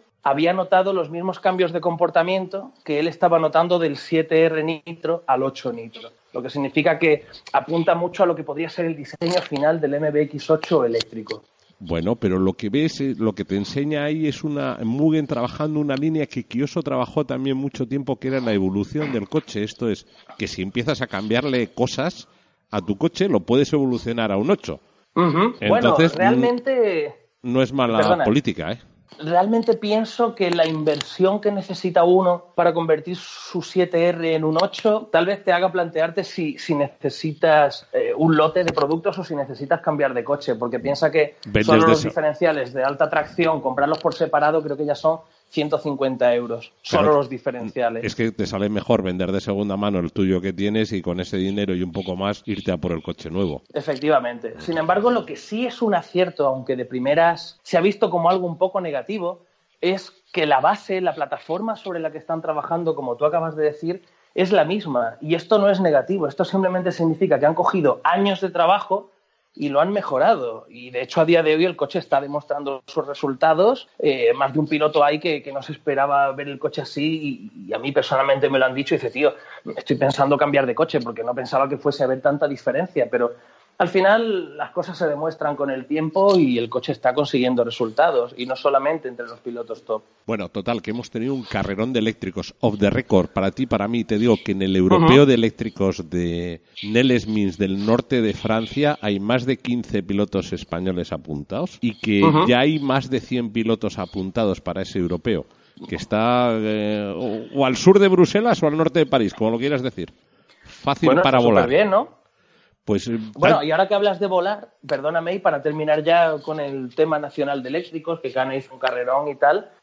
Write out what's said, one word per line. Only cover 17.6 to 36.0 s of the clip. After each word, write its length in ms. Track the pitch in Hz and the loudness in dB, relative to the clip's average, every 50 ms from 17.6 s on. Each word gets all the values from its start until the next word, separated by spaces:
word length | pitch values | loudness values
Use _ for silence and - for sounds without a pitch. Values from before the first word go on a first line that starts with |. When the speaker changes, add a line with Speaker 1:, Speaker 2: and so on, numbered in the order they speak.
| 139 139 - - 131 | -4 -6 -4 -6 -6
Speaker 2:
tiempo, 300 | 110 135 139 131 139 131 | -4 -4 -6 -4 -4 -6
que 100 | - - | -4 -4
era 120 | 135 135 131 | -4 -2 -2
la 140 | 123 113 104 | 0 0 0
evolución 580 | 98 95 95 95 104 101 - - 151 151 143 | 2 0 0 0 -2 -4 -4 -4 -6 -6 -4
del 160 | 127 110 101 | -4 -6 -6
coche. 360 | - - 156 - - - 104 104 | -2 -4 -4 -4 -4 -6 -6 -6
Esto 260 | 107 - - 120 113 | -6 -6 -6 -4 -4
es, 160 | 98 - - _ _ - - - - | -4 -4 -8 _ _ -20 -20 -20 -10
que 100 | - 113 | -8 -8
si 140 | - - - | -8 -6 -6
empiezas 400 | 92 98 - 120 113 156 139 - | -6 -4 -4 -4 -4 -4 -4 -4
a 60 | 127 | -6
cambiarle 640 | - - 95 104 104 113 123 143 143 127 123 113 - - | -6 -6 -6 -4 0 -2 0 0 0 -2 -2 -2 -4 -2
cosas 540 | - 123 120 - 127 143 180 - - - _ _ _ _ _ _ _ _ - | -2 -2 -2 -2 -4 -4 -6 -6 -10 -20 _ _ _ _ _ _ _ _ -8
a 100 | 110 101 | -6 -6
tu 180 | 87 104 101 | -4 -4 -4
coche, 300 | 98 156 170 - - 185 | 0 0 -2 0 0 0
lo 140 | 196 135 101 | 2 2 0
puedes 320 | - - 120 139 139 - 156 | 2 2 2 2 2 2 2
evolucionar 580 | 147 135 131 123 113 - 120 117 117 113 104 | 0 2 0 0 -2 -4 -4 -2 -2 0 0
a 60 | 98 | 0
un 120 | 98 113 165 | 0 2 2
ocho. 280 | 208 - - - 76 - _ _ _ _ _ _ - | 0 0 -2 -10 -10 -10 _ _ _ _ _ _ -2
Speaker 1:
Ujú. 400 | 160 180 165 139 170 208 247 233 - 208 | 0 2 2 2 2 0 0 0 -2 2
Bueno, 220 | 208 202 240 240 226 | 2 2 4 4 4
Speaker 2:
Entonces, 240 | 156 147 165 170 - | 4 6 4 4 4
n-, 100 | 165 185 | 2 2
Speaker 1:
realmente 920 | 202 233 247 247 240 247 240 240 269 269 247 226 202 180 156 147 139 - _ _ _ _ _ | 4 4 4 2 2 0 0 -2 -2 2 2 2 2 2 -2 -4 -4 -8 _ _ _ _ _
Speaker 2:
no 200 | - 123 123 131 | -6 -2 2 2
es 120 | 131 117 135 | 2 2 2
mala 240 | 135 123 117 113 | 0 0 2 2
Speaker 1:
Perdona. 260 | 110 104 107 104 - 131 | 2 4 4 4 4 4
Speaker 2:
política, 480 | 110 113 147 - 117 85 87 78 85 | 2 2 2 0 -2 -4 -4 -6 -6
¿eh? 80 | 120 - - _ _ _ _ _ - - | -6 -8 -12 _ _ _ _ _ -18 -12
Speaker 1:
Realmente 540 | 156 156 170 180 190 214 233 226 - 233 226 | -6 0 2 2 2 4 2 0 2 0 0
pienso 600 | 226 214 202 214 220 220 220 - - 233 226 - | 0 0 0 0 0 -2 -4 -2 -2 -2 -2 0
que 160 | - 190 175 | -2 -2 0
la 140 | 170 170 160 | 2 2 2
inversión 760 | 160 160 156 151 156 151 147 - - - - 185 190 202 202 | 0 0 -2 0 0 -2 -2 -4 -10 -2 2 2 2 2 2
que 100 | 208 208 | -2 -2
necesita 540 | 202 190 - - 180 - - 180 170 180 170 | -2 -2 -6 -8 -10 -6 -4 0 2 4 6
uno 400 | 180 180 190 185 175 175 175 - _ - | 6 6 6 6 4 0 0 -4 _ -2
para 180 | 175 170 170 160 | 2 2 2 2
convertir 440 | 170 165 160 156 151 147 175 180 | 0 2 0 0 0 0 -8 -10
su 440 | 175 - - - - - - - 175 | -10 -12 -16 -18 -18 -16 -8 -8 -8
siete 440 | - - - 185 180 175 175 165 170 | -8 -4 0 0 0 2 2 2 2
R 300 | 175 175 165 165 165 160 | 2 2 0 0 0 0
en 100 | 160 156 | 2 2
un 120 | 156 156 165 | 2 2 2
ocho 500 | 190 202 - - - 214 214 214 220 - | 0 0 -2 -2 0 2 2 2 -2 0
tal 140 | - 165 175 | 2 2 2
vez 180 | 190 202 196 - | 2 -2 -2 0
te 80 | 196 | 0
haga 180 | 175 175 185 180 | 2 2 2 0
plantearte 540 | 175 185 170 170 - 156 | 0 0 -2 -2 0 -2